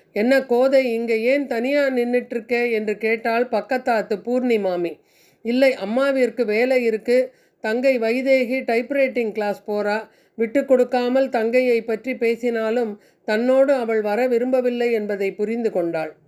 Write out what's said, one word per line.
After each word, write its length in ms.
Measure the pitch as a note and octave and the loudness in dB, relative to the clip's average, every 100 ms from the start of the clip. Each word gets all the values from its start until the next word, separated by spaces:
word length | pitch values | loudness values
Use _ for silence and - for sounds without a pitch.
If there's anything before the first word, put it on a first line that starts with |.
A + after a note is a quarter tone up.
| _ | _
"என்ன 340 | G3+ A#3 C4+ C4+ | -2 2 2 2
கோதை, 480 | A#3+ C4+ C4+ B3+ | 2 4 4 2
இங்க 220 | A3+ A#3 A3 | -2 -2 0
ஏன் 320 | A#3 C#4+ C4 | 2 0 0
தனியா 400 | A#3 B3 C#4+ C#4 | -4 0 0 0
நின்னுட்ருக்கே?" 840 | B3+ A#3+ B3 A#3+ A#3+ A3+ A#3+ A#3+ | 0 0 -2 -2 -8 -4 -2 0
என்று 260 | A3 G#3+ G#3 | -2 -4 -4
கேட்டாள் 500 | A3 A3+ A3+ A3+ B3 | -2 -2 0 0 0
பக்கத்தாத்து 680 | A3 - C4 C4 A3+ G3 G3+ A#3 | -2 -2 -4 0 -2 -2 -6 -2
பூர்ணிமாமி. 760 | B3+ B3 A3 G3 F3 E3+ D#3 _ _ _ _ | -2 0 0 0 -2 -4 -6 _ _ _ _
"இல்லை, 340 | A3+ B3 C4+ B3+ G3 | -2 2 2 2 -4
அம்மாவிற்கு 600 | A#3 C#4 C4+ A#3+ A#3 G#3+ | -2 0 2 0 0 -2
வேலை 380 | G#3+ B3+ C4 | 0 2 2
இருக்கு. 480 | A#3 G#3+ G#3+ B3 B3+ - _ _ | 0 -2 0 0 0 -8 _ _
தங்கை 400 | A3 A#3 C4+ B3+ | -4 0 2 2
வைதேகி 640 | A3+ B3 C4 C4 A#3+ C4 | 0 0 2 2 2 -2
டைப்ரைட்டிங் 680 | A#3 A#3 A#3+ C#4 C4+ A3 A3+ | 0 -2 0 0 0 0 -4
கிளாஸ் 320 | G3+ G#3 G3+ - | -2 -4 -4 -4
போறா." 400 | G#3 G#3 G#3+ G#3+ _ _ - | -4 -2 -2 -6 _ _ -6
விட்டு 300 | A3+ C4+ C#4 | -2 0 2
கொடுக்காமல் 640 | B3+ B3 B3 B3 C4 C4+ | 2 4 0 2 2 2
தங்கையை 520 | B3+ A3 B3 B3+ A#3 | 0 2 2 2 0
பற்றி 340 | A3 A3 B3+ B3+ | 0 -6 -6 -4
பேசினாலும் 880 | A#3 A3+ A#3+ A3+ A3 A#3+ A3+ G#3 _ _ - | -2 -2 -2 -2 -2 -2 -2 -6 _ _ -4
தன்னோடு 480 | A3 B3 C4 C#4 | 0 2 4 4
அவள் 280 | C4+ A3+ A3 | 2 0 -2
வர 260 | G#3 G#3+ B3+ | 0 0 0
விரும்பவில்லை 640 | A#3 B3+ C4 B3 A#3+ A#3+ | 0 2 0 0 0 0
என்பதை 420 | A3+ G#3 G3+ G3 | 0 -2 -2 -4
புரிந்து 380 | F#3+ G#3 A#3 A3+ | -4 -4 -2 -2
கொண்டாள். 440 | F#3 E3+ D#3+ D#3 - | -2 -2 -4 -6 -12